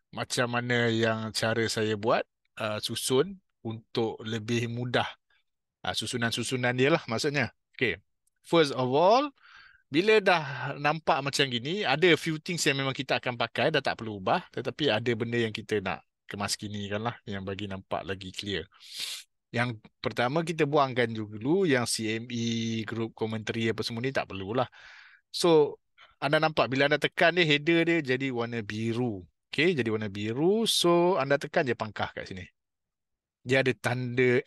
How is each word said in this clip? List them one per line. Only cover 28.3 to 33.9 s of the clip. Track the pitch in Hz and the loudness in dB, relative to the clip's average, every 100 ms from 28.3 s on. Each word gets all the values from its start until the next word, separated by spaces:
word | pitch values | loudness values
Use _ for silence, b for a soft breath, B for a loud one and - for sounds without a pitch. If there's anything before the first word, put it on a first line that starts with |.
warna | 120 117 120 107 | -2 -4 -6 -6
biru. | 107 113 113 123 98 87 _ _ | -4 -2 0 -2 -4 -12 _ _
Okey, | - 165 160 | 0 2 2
jadi | 113 | 0
warna | 107 107 | -2 -4
biru. | 101 107 120 170 220 220 | -4 -4 0 2 2 2
So, | - 175 175 175 190 | 2 4 4 4 2
anda | 135 143 | 0 0
tekan | - 180 139 | 0 0 0
je | 113 | -2
pangkah | 107 - 95 | -4 -6 -6
kat | - - | -6 -12
sini. | 95 85 _ _ _ _ _ _ _ _ _ 127 | -14 -14 _ _ _ _ _ _ _ _ _ 0
Dia | 135 | 2
ada | 131 - | 2 0
tanda | 120 | -2